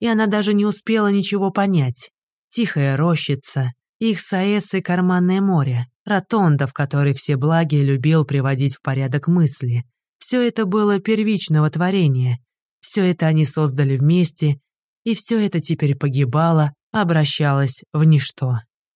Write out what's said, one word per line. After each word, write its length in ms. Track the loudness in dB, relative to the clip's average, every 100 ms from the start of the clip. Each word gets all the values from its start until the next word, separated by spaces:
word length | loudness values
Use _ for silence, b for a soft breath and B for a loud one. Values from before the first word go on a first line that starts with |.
и 60 | -2
она 200 | 0 0
даже 260 | 0 0
не 120 | 2 0
успела 440 | -2 -2 0 2
ничего 400 | 0 0 -2 -2
понять. 600 | 0 0 2 0 -4 -12 _ _ _ _
Тихая 480 | -4 -2 0 0 0
рощица, 760 | 0 0 -2 -4 -4 -4 -4 -8 _ _
их 200 | -2 -2
с 140 | -2
Аэсой 480 | -2 0 0 -2 -4
карманное 580 | -2 0 2 2 2 2
море, 480 | 2 2 0 -2 -6 _ -4
ротонда, 640 | -4 0 0 2 2 -2
в 60 |
которой 400 | -4 -4 0 0
Всеблагий 680 | -2 -2 -2 0 0 2 0
любил 440 | 2 0 2 2 2
приводить 500 | -2 -2 0 -2 -4
в 60 |
порядок 460 | -4 -4 -2 -2 0
мысли. 580 | 2 2 0 -2 -4 -6 _ _ _
Всё 240 | -4 0
это 240 | 0 -2 -2
было 340 | 0 2 0
первичного 680 | 0 -2 0 -2 0 0 0
творения. 720 | 0 -2 2 2 0 -2 -4 _ _ _ _
Всё 240 | -6 0
это 240 | 0 0 0
они 180 | 2 0
создали 520 | 0 -2 0 0 2
вместе, 640 | 2 2 0 -2 -2 -2 _ _ _ _
и 120 | -6 -4
всё 240 | -2 0
это 200 | 0 -2
теперь 360 | -4 -2 0 0
погибало, 800 | -2 0 0 2 2 2 0 -4 _
обращалось 920 | -2 0 2 0 0 0 0 -2 -4 -6
в 100 | 2
ничто. 560 | 4 4 0 -4 -4 -4 -6 _ _